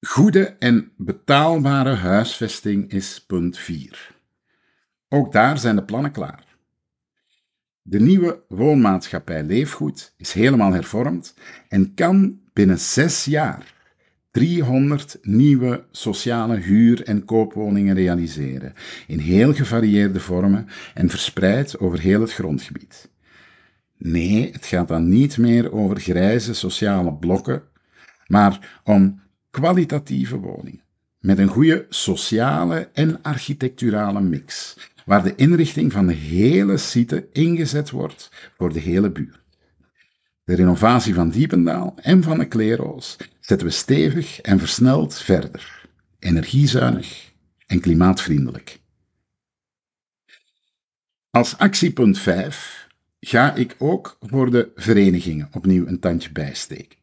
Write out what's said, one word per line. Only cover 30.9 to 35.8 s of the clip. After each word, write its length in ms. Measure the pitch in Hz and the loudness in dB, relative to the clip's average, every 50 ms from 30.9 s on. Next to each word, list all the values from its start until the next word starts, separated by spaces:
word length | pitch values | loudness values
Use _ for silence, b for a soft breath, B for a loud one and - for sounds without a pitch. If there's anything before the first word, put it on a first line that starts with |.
| _ _ _ _ _ _ | _ _ _ _ _ _
met 180 | - 95 98 92 | 0 0 2 4
een 100 | 98 98 | 4 2
goede 380 | - 117 147 160 160 - - _ | 4 4 4 4 4 2 -2 _
sociale 1000 | - - - - 95 - - - 117 110 117 135 143 151 170 175 165 160 - - _ | -10 -8 -4 -4 -4 -4 -4 -2 -2 0 0 0 0 0 -2 -2 -2 -4 -6 -8 _
en 280 | - 151 156 160 - | 0 0 0 0 -4
architecturale 1000 | _ 151 151 127 - - 143 143 135 127 127 - - 120 104 104 107 101 98 101 | _ -6 -6 -6 -6 -8 -8 -6 -6 -8 -6 -2 -2 -2 0 0 -2 -2 -2 0
mix, 560 | 101 90 82 71 - - - - - - - B B B B B B | 0 0 -2 -4 -6 -12 -14 -14 -14 -16 -18 B B B B B B
waar 180 | - 98 104 90 | 2 2 4 4
de 120 | - - | 2 0
inrichting 560 | - 135 151 175 160 165 147 - 151 | 2 4 4 4 4 2 0 0 -2